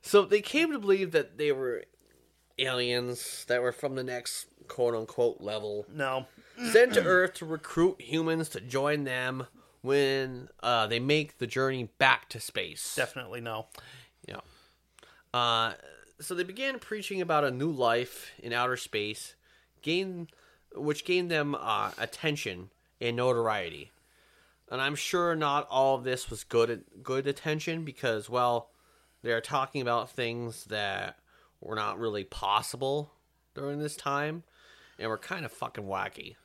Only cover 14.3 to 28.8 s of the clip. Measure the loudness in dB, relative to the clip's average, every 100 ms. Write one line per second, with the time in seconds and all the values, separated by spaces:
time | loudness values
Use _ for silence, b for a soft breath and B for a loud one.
14.3 | -14 -16 b b b _ B B B _
15.3 | 2 4 4 2 -2 -16 -20 -20 _ -8
16.3 | -4 -4 -4 -4 -6 -8 -8 -4 -4 2
17.3 | 2 2 0 -2 2 2 2 0 -10 -18
18.3 | -14 -4 0 0 -2 -4 -4 -4 -8 -12
19.3 | -18 b b b b -2 -2 -2 -6 -12
20.3 | b b b b -6 -2 -2 0 0 2
21.3 | 0 0 -2 0 0 0 -2 -8 -2 -2
22.3 | -2 -4 -8 -12 _ _ _ -4 2 2
23.3 | 2 2 0 -2 -10 -16 _ b b b
24.3 | b b b _ -4 -2 -2 -2 0 2
25.3 | 2 2 0 0 2 4 4 0 -4 -4
26.3 | -10 0 2 2 0 -8 -16 -4 -2 -2
27.3 | -4 -2 -2 -2 -4 -6 -4 -2 -2 0
28.3 | 2 4 2 -2 b